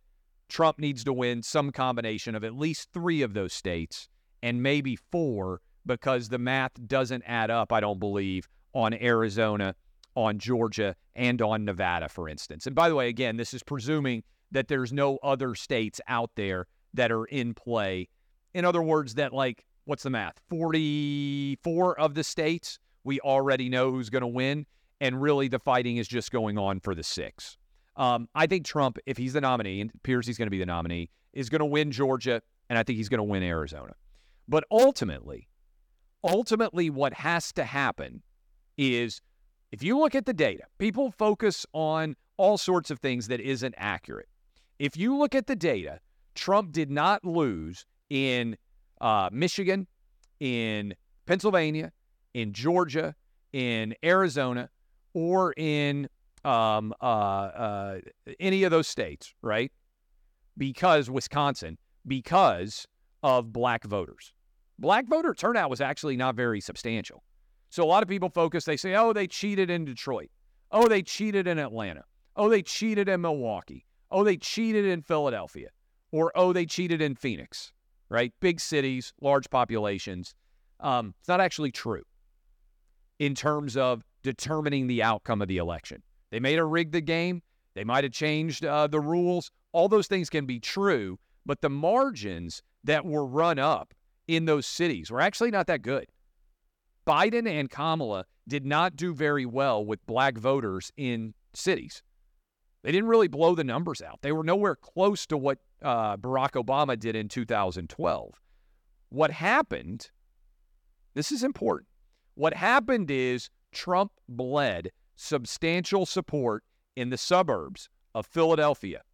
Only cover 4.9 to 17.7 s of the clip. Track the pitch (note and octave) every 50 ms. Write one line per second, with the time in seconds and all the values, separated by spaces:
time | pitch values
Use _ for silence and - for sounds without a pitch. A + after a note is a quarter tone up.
4.9 | A#2 - _ _ - F3 E3 C#3+ A#2 G2+ F#2+ F#2 F#2 - _ _ _ _ - D3
5.9 | B2 A#2 - C3+ C3 B2 A#2+ G#2+ B2 B2 A#2+ B2+ C3 C3+ C3 B2+ - B2 A#2+ G#2
6.9 | C3+ C3 C3 A#2 C3 B2 - G#2+ A#2+ A#2 A2 A2 A#2 A#2 G#2+ - A#2 A2 G#2 G#2
7.9 | G2+ F#2 G#2 G2+ G2+ G2+ G2 F#2+ F#2 F#2 - - _ _ _ _ - C3+ A2+ A2
8.9 | A2+ G2+ A#2+ B2 A#2 A2+ A2+ G#2+ G2 A2+ A2+ G#2+ G#2 G#2 G2+ F#2+ F#2 _ _ _
9.9 | _ _ _ _ - B2+ A2 A2 G#2+ G2+ G2+ A#2 B2+ A#2 A#2 A2 G2+ A2+ G#2+ G2
10.9 | F#2 _ _ _ - - B2 B2 B2 A#2 A2+ G#2+ A2 G#2+ G#2 G2+ F#2+ F2 G2 F2
11.9 | F2 E2+ D#2+ D2+ - - E2+ D#2 D2+ D2 - - D#2 D#2 - C3 C3 D#3+ E3 E3+
12.9 | D#3+ C#3 B2+ A#2+ A#2+ A#2+ C3 A#2 A2 A#2 A#2 - - B2 - - C#3+ C3+ A2 C3
13.9 | D#3 D#3 C#3+ C3 A#2+ A2 - _ _ _ _ - - C3+ B2+ - D3 C3+ B2+ A2+
14.9 | C3 C#3+ C#3 C#3 C#3 C3 - C#3 C#3 B2 C3+ B2+ A2+ - - - C3+ A#2 A2+ G#2
15.9 | - - - - B2 A#2 A#2 A2+ - - G2+ G2 F#2 F#2 F2+ - _ _ _ _
16.9 | - B2 A#2+ A2+ A2+ A2 A2+ - C#3 C#3 A#2+ A#2+ A2 - - A#2+